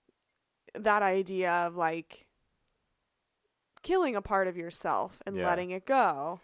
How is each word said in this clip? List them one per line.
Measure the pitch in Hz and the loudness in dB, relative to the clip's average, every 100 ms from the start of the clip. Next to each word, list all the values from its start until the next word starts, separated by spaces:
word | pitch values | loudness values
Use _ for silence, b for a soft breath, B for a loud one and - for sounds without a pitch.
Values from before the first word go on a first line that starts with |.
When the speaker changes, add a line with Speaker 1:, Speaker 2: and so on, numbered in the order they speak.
| _ _ _ _ _ _ _ - | _ _ _ _ _ _ _ -2
Speaker 1:
that | 214 208 | 2 4
idea | 196 190 185 190 180 | 4 2 0 -2 0
of, | 175 175 175 | 2 0 0
like, | 160 165 - - _ _ _ _ _ _ _ _ _ _ _ _ _ _ _ _ | -2 -2 -10 -18 _ _ _ _ _ _ _ _ _ _ _ _ _ _ _ _
killing | - 370 302 202 | 0 2 2 0
a | |
part | - 190 185 | 0 0 0
of | 170 | -4
yourself | 170 - 175 107 190 - | -8 -6 -2 -2 -2 -8
and | 202 190 | -8 -2
Speaker 2:
Yeah. | 175 | 0
Speaker 1:
letting | 175 180 | 0 -2
it | 185 254 | -6 0
go. | 269 196 143 151 180 | 4 4 0 -6 -8